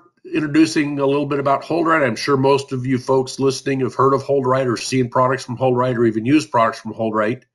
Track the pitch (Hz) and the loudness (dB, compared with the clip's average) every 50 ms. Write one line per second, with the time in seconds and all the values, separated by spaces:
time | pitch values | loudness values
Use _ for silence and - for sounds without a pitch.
0 | - _ _ _ - - - 160 151 147 143 156 160 156 - 170 147 143 147 139 | -14 _ _ _ -12 -8 -4 -4 -2 0 2 4 4 4 2 0 -2 -2 -2 -2
1 | 139 135 139 147 147 139 147 139 139 139 135 135 - - 156 170 165 160 165 160 | 0 0 0 0 -2 -2 -2 -2 0 0 0 0 -2 -2 -2 0 0 2 2 2
2 | 143 123 110 107 - - 143 135 135 135 139 135 131 - 135 127 123 131 135 120 | 2 0 -2 -2 -2 0 2 2 4 4 4 2 0 -4 -8 -6 -4 -2 -2 -2
3 | 120 - 135 135 131 131 - - 135 135 127 131 - 139 135 131 131 113 - - | 0 0 0 0 0 -2 -4 -2 -2 -2 -2 -2 -2 -4 -2 -2 -2 -2 0 2
4 | 135 135 139 135 123 - 139 143 131 127 127 131 135 127 113 101 - - - 131 | 2 4 2 2 0 0 0 0 0 2 0 0 0 0 -2 -4 -4 -2 0 0
5 | 127 117 - 131 127 127 135 127 - - 123 113 127 131 127 120 123 131 127 113 | 0 0 0 0 2 2 0 -2 -6 -8 -6 -2 0 0 2 2 0 0 0 2
6 | 120 117 104 110 110 123 143 156 143 - - 120 113 113 107 - - 110 107 - | 2 2 0 0 0 2 2 2 2 0 0 2 2 0 0 -4 -10 -12 -8 -4
7 | 113 110 107 110 107 107 123 127 - _ _ | -4 -2 0 0 0 0 -2 -6 -10 _ _